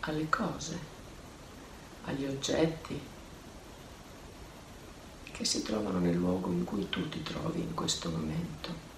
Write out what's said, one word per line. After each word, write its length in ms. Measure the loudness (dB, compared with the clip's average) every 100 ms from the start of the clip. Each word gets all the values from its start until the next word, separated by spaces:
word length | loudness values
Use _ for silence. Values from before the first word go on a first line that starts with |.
| 2
alle 220 | 2 4
cose, 480 | 4 2 0 -4 -4 -6 -12 -12 -12 -14 -14 -14 -14 -14 -14 -14 -10 -4
agli 200 | 0 0
oggetti 760 | 0 4 8 8 6 -4 -4 -6 -12 -14 -14 -14 -14 -14 -14 -14 -14 -14 -14 -14 -12 -14 -14 -14 -14 -14 -14 -14 -12 -10
che 140 | -2 2
si 160 | 2
trovano 380 | 4 2 4 6
nel 160 | 6 6
luogo 360 | 6 4 4
in 120 | 2
cui 260 | 2 2 0
tu 180 | 0 0
ti 160 | -2
trovi 380 | -2 -2 0 0
in 120 | 0
questo 360 | 0 2 2 2
momento. 840 | 0 2 0 0 -4 -6 -6 -8